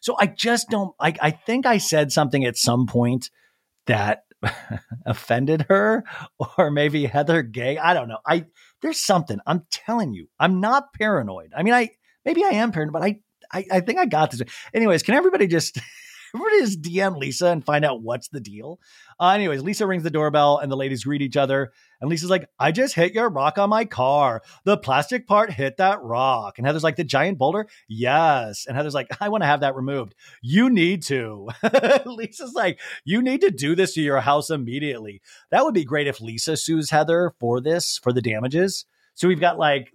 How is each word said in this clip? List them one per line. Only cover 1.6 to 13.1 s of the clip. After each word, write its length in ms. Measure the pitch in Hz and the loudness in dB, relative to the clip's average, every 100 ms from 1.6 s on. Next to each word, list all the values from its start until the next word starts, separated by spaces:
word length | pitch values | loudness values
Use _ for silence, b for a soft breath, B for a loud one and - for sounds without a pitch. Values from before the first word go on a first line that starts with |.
| 262 | 2
I 120 | 214 | 2
said 340 | - 156 147 | 2 0 2
something 320 | 160 143 139 | 0 2 0
at 120 | 127 117 | 0 0
some 300 | - 120 123 | 0 2 2
point 440 | 120 120 127 - _ _ _ _ _ - | 2 2 0 -6 _ _ _ _ _ -2
that 380 | 110 104 107 _ _ | 0 0 -2 _ _
<laughs> 640 | - - - 107 - 120 - | -6 -6 -10 -12 -12 -10 -6
offended 600 | 110 - 117 135 160 147 | -6 -2 0 0 0 2
her 360 | 196 214 226 - B B - 147 - | 2 2 0 -4 B B -10 -4 0
or 140 | 160 | 2
maybe 360 | 147 147 151 131 | 2 2 0 0
Heather 360 | 143 147 165 | 0 2 0
Gay. 360 | 120 113 123 151 | 0 -4 -4 0
I 160 | 165 | 2
don't 140 | 175 117 | 2 -2
know. 100 | 110 - | -6 -2
I, 200 | 170 156 b b b | -2 -4 b b b
there's 200 | 320 311 | -6 -4
something. 380 | - 180 151 101 - | 0 0 0 -6 -4
I'm 180 | 170 - | -4 -4
telling 420 | - - 233 165 | -10 -4 -4 -4
you, 160 | 95 78 - | -6 -10 -2
I'm 220 | 165 185 | 0 2
not 320 | 208 269 277 | 2 0 -2
paranoid. 600 | - 214 180 104 92 82 - | -4 0 0 -2 -8 -10 -2
I 60 | |
mean, 120 | 196 | 2
I, 160 | 247 226 _ _ _ | 2 0 _ _ _
maybe 200 | 269 320 | -2 0
I 60 | 392 | 2
am 200 | 208 233 | 2 0
paranoid, 220 | 165 151 | -2 -4
but 100 | 160 | -2
I, 180 | 190 | -2